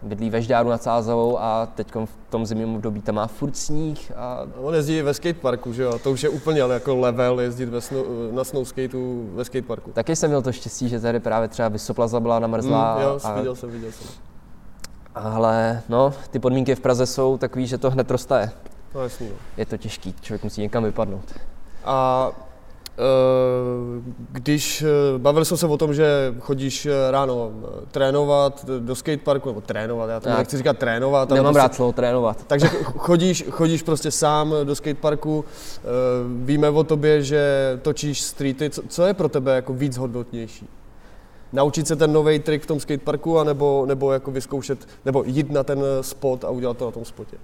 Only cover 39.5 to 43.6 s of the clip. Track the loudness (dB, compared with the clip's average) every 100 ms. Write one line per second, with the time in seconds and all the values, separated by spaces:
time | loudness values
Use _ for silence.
39.5 | 0 0 -2 -2 -2 -4 -6 -8 -8 -10
40.5 | -12 -18 -18 -20 -20 -20 -20 -20 -20 -6
41.5 | 2 2 2 0 2 4 6 4 4 2
42.5 | -2 0 -4 -2 -4 -2 -2 2 4 4
43.5 | 4